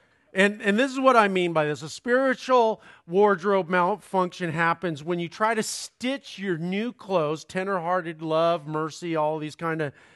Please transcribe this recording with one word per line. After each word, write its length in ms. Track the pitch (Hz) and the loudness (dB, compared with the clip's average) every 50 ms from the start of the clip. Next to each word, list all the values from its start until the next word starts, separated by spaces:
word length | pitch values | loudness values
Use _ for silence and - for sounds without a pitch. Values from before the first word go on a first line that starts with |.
| _ _ _ _ _ _ | _ _ _ _ _ _
And, 300 | - 190 196 202 208 214 | 0 2 2 2 2 0
and 160 | - 202 202 220 | 0 0 2 4
this 140 | 269 277 | 2 2
is 80 | 254 269 | 0 2
what 180 | 262 262 247 233 | 4 6 6 6
I 100 | 208 196 | 6 4
mean 260 | 190 185 175 170 165 | 4 2 0 0 2
by 120 | 160 151 | 0 0
this. 160 | 151 151 123 | 0 -2 -4
A 80 | 151 156 | -8 -12
spiritual 880 | - - - 247 240 262 269 269 247 - - 254 254 247 226 220 208 - - - - - _ 170 | -12 -8 -4 0 0 2 2 2 0 -2 0 2 4 4 4 4 2 -2 -8 -20 -20 -20 _ -2
wardrobe 600 | 170 196 208 208 196 165 160 208 196 190 180 156 | 2 4 4 4 4 2 2 2 2 2 2 2
malfunction 840 | 185 180 175 180 214 180 - - - 190 180 180 - - 185 165 | 2 2 2 2 0 -2 -6 -4 -2 0 0 0 -2 -6 -6 -4
happens 520 | 147 165 170 165 170 165 - 175 160 135 151 | -2 0 2 0 0 0 -2 -6 -6 -6 -4
when 140 | 170 175 175 | -4 -4 -4
you 100 | 175 165 | -4 -6
try 280 | - - 214 220 233 | -4 -2 0 0 0
to 80 | 220 214 | 0 -2
stitch 760 | - - - - - _ - 233 254 277 277 - - - - | -4 -6 -10 -12 -14 _ -6 -4 -4 -4 -4 -6 -12 -14 -8
your 220 | 190 196 175 156 | -6 -4 -4 -4
new 340 | 170 180 190 202 226 247 240 | -4 -4 -2 -2 -4 -4 -6
clothes, 500 | - - 196 190 175 151 147 160 147 - | -10 -8 -2 0 0 0 0 -2 -6 -8
tender-hearted 800 | - - 190 190 196 196 180 160 170 185 185 165 170 165 156 | -8 -6 -6 -4 -2 -2 -2 -2 0 -2 -2 -2 -4 -10 -8
love, 460 | 160 156 156 160 165 170 170 170 143 151 | -4 -2 0 2 2 2 2 0 -2 -4
mercy, 480 | 156 151 160 156 143 - 180 170 160 | -4 -4 -4 -4 -6 -8 -8 -4 -2
all 240 | 156 151 151 156 156 | -2 0 -2 -2 -4
these 160 | 151 151 147 | -6 -10 -10
kind 260 | - 170 165 160 160 | -8 -6 -4 -4 -2
of, 100 | 156 139 - - - - _ | -4 -6 -6 -10 -20 -20 _